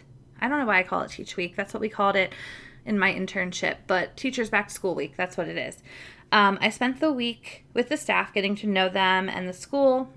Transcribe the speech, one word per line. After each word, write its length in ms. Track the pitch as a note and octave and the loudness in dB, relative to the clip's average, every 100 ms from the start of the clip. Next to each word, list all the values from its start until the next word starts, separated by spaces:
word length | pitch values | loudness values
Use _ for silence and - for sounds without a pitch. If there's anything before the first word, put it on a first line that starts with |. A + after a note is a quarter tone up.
| - - - - | -20 -20 -20 -6
I 80 | A#3 | -2
don't 120 | D4 | 0
know 60 | A#3+ | 2
why 140 | F#3 | 2
I 40 | |
call 180 | F#3 F#3 | 2 -2
it 100 | - | -4
Teach 240 | - - - | -8 -10 -6
Week. 200 | F3 - | -6 -6
That's 180 | G3+ | -6
what 80 | - | -4
we 80 | G#3+ | -4
called 260 | - G3 G3 | 0 2 2
it 180 | F3+ - - - - - - | 0 -4 -14 -16 -18 -14 -2
in 140 | G#3 | 2
my 140 | F#3+ | 2
internship, 640 | - F#3+ G3+ F3+ F3 D#3+ D3 - | 0 -4 -4 -4 -2 -4 -4 0
but 300 | F#3 D#3 - | 0 0 -4
Teachers 320 | C4+ B3+ A3 | -4 -2 0
Back 180 | G#3 G#3 | 0 -2
to 60 | |
School 200 | - F#3+ | -4 -4
Week, 220 | D3+ C#3+ - | -2 -4 -4
that's 220 | F3+ - | -6 -4
what 100 | D#3+ | -6
it 100 | E3 | -4
is. 240 | B2 - - - - - - | -8 -10 -18 -20 -20 -14 2
Um, 240 | G#3+ G3+ G3 | 6 6 6
I 80 | A3 | 0
spent 320 | G#3+ B3+ C4 | 0 -2 2
the 100 | D#4 | 0
week 540 | C4 A#3+ A3+ - - - | 2 -2 -6 -14 -18 -6
with 160 | - B3 | -2 0
the 80 | D4+ | -2
staff, 360 | - F#3 G3 | 0 0 0
getting 220 | - G3 G3+ | 0 0 0
to 120 | G#3+ | 0
know 200 | F#3+ F#3 | 2 2
them 400 | G3 F#3+ F#3 F#3+ | 4 4 4 0
and 220 | - F#3 | -4 -6
the 40 | |
school. 560 | F#3 - C#4 C4+ C4 C4 | -8 -4 4 4 4 -2